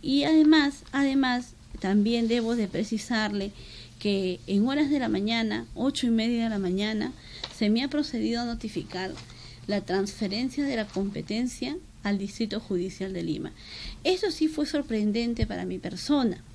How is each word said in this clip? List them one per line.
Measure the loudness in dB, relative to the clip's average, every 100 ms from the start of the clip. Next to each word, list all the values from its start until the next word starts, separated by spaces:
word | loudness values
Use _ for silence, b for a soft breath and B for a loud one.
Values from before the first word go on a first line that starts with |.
Y | 2 2
además, | 6 8 8 8 6 -2 -4
además, | 2 4 4 2 0 -4 -18 -16 -4
también | 2 4 4 2 2
debo | 2 2 0
de | 0
precisarle | 0 -2 -4 0 0 0 -2 -4 B B B B -4
que | 0 0 0 -4 0
en | 2 4
horas | 2 2
de | 2
la | 2
mañana, | 0 2 0 0 -4 -8 -2
ocho | -2 2 2
y |
media | 4 2 2 0
de |
la | 0
mañana, | 0 0 0 -2 -4 -6 B B B 0
se | 2
me | 4
ha | 2
procedido | -2 -2 -2 0 0
a | -2
notificar | -6 -6 -8 -8 -6 -6 -8 -16 B B B -4
la | -4
transferencia | 0 0 -2 -2 -4 -2 -4 -2 -2
de | -2
la | -4
competencia | -4 -4 -4 -4 -2 -2 -4 -6 -6 -10 -6
al | -2 -2
Distrito | -4 -4 -4 -4
Judicial | -2 -2 -2 -4 -6
de | -4
Lima. | -4 -4 -6 B B B B B
Eso | 0 2 0
sí | 0 0
fue | 0 -2
sorprendente | -2 -2 0 0 0 -2 0 -2
para | -2 -6
mi | -6
persona. | -8 -8 0 2 2 -2 -12